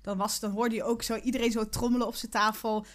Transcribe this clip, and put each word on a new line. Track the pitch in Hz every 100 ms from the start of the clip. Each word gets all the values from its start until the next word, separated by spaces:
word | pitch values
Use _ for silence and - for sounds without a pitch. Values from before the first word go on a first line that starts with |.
dan | - 190
was, | 202 -
dan | 214
hoorde | 202 240 226
je |
ook | - 233
zo | - 226
iedereen | 247 254 233
zo | 226 220
trommelen | - 240 247 233
op | 240
zijn | 220
tafel. | 220 214 220 226 214 214